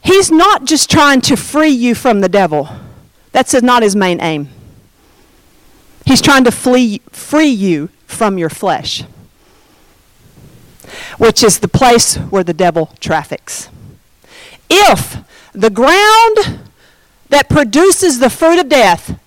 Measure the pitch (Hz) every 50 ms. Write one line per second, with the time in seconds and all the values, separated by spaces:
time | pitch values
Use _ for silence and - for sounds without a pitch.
0 | _ - 370 392 381 - 320 311 349 403 415 - 269 254 311 277 - - - -
1 | 294 285 277 262 - - 269 - - - - 294 311 311 285 247 233 247 233 -
2 | - 262 226 202 196 180 180 202 190 170 151 147 139 151 - - - - - -
3 | _ _ _ _ _ _ _ 247 262 - - 262 233 254 247 240 226 208 190 208
4 | 196 185 175 165 - 165 160 147 143 139 - - - - - _ _ _ _ _
5 | _ _ _ _ _ _ _ _ _ _ _ _ _ _ _ _ _ _ _ _
6 | - - 269 - - - 277 269 254 240 208 - - 254 247 254 254 226 208 -
7 | _ _ _ - - - - 302 320 294 254 202 196 196 170 147 147 170 _ _
8 | _ _ - - 226 208 196 185 165 156 - - - 190 160 - - - - -
9 | - - - - - _ _ _ _ _ _ _ _ _ _ _ _ _ _ _
10 | _ _ _ _ _ _ _ - - - _ - - - _ _ - - - -
11 | - - - - 226 226 - - - 220 - - - 196 - - 269 247 240 233
12 | - - - - 151 - - 196 185 170 170 156 185 175 160 170 160 - - _
13 | - - 175 156 147 - - - _ - - - - - - - - - - _
14 | _ _ _ _ _ _ - - - - - - _ _ 311 370 415 359 226 160
15 | - - - 110 - _ _ - _ _ _ 208 196 226 202 202 247 285 339 381
16 | 415 427 440 440 466 466 440 440 403 - - - - - _ _ _ _ _ _
17 | _ _ _ _ _ _ - 285 269 - - 302 294 220 196 285 349 392 349 -
18 | 370 359 269 240 254 247 - - 330 330 339 349 349 262 302 269 226 190 175 165
19 | - - - - _